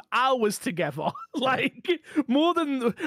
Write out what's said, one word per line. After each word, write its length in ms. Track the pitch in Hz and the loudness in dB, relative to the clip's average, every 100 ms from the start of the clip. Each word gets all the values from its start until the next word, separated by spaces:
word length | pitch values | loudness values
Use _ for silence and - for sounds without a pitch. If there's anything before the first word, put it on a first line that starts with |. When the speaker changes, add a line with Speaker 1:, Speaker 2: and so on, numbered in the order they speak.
| - | -2
Speaker 1:
hours 460 | 214 262 262 214 196 | 0 2 4 2 0
together. 540 | - 175 165 147 151 - | -4 -2 -2 -2 -4 -6
<laughs> 120 | 1077 320 | -8 -4
Speaker 2:
Yeah. 60 | 254 | 0
Speaker 1:
Like, 420 | 262 - - - 339 - - - | 0 -2 -4 -4 -4 -2 -2 2
more 260 | 262 330 339 | 4 4 2
than, 380 | 311 269 240 - | 0 0 -2 -2